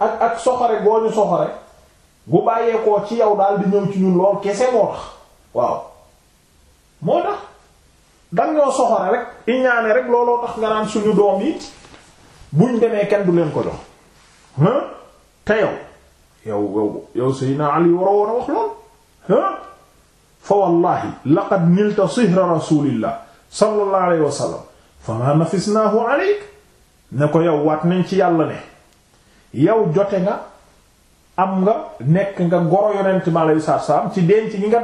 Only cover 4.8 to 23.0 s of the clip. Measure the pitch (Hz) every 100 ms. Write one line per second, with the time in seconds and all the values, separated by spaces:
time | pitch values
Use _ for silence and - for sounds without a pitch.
4.8 | 190 - - - _ _ _ 117 123 82
5.8 | - - _ _ _ _ _ _ _ _
6.8 | _ - 151 320 381 403 - - _ _
7.8 | _ _ _ _ - 170 294 311 277 254
8.8 | 254 208 185 240 - - - 254 254 233
9.8 | 220 214 247 240 240 240 233 - 214 214
10.8 | 214 226 208 190 202 190 254 - - -
11.8 | - - - _ - - - 143 240 233
12.8 | 226 202 202 202 185 170 156 127 113 -
13.8 | - - _ _ _ _ _ - 165 277
14.8 | - - - _ _ _ - 220 - -
15.8 | - - _ _ _ _ 110 104 104 101
16.8 | 104 - - - 127 135 131 139 147 151
17.8 | 170 175 190 202 208 240 247 359 466 -
18.8 | - _ _ _ - 220 381 - - -
19.8 | _ _ _ _ _ _ - 202 185 170
20.8 | 175 - - - 127 175 196 196 170 180
21.8 | 208 208 185 - 220 180 180 160 - 151
22.8 | 139 117